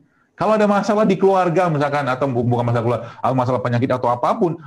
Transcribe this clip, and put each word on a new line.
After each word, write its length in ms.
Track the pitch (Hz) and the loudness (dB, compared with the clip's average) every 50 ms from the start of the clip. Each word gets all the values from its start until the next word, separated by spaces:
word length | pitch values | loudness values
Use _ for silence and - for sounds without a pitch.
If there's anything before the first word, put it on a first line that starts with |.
| _ _ _ _ _ _ _ - | _ _ _ _ _ _ _ -4
Kalau 160 | 165 208 220 | 0 0 2
ada 80 | 208 208 | 2 2
masalah 400 | 202 202 196 196 - 208 214 220 | 2 2 0 2 0 2 2 2
di 160 | - 185 165 | 2 2 2
keluarga 480 | 185 196 196 185 180 175 156 185 180 175 | 4 4 4 4 2 2 2 2 0 0
misalkan, 320 | 151 139 147 139 139 147 139 127 | 0 0 0 0 -2 -2 -2 -2
atau 160 | 131 127 147 | -2 -2 -2
bu-, 160 | 139 120 120 117 | -2 -2 -2 0
bukan 200 | 120 123 120 117 | 0 0 0 0
masalah 200 | 117 120 120 110 | -2 -2 0 0
keluarga, 220 | 123 120 110 - - - - | -2 -2 -4 -6 -10 -16 -6
atau 160 | - 117 131 | -4 -2 0
masalah 240 | 127 123 127 127 110 | 0 0 0 -2 -2
penyakit 320 | 101 127 120 117 131 127 | -2 -2 -2 -2 0 0
atau 160 | 127 123 - 120 | -2 0 0 -2
apapun, 480 | 120 120 - 170 226 233 190 165 - - - | -2 0 0 -2 0 0 0 -2 -2 -4 -8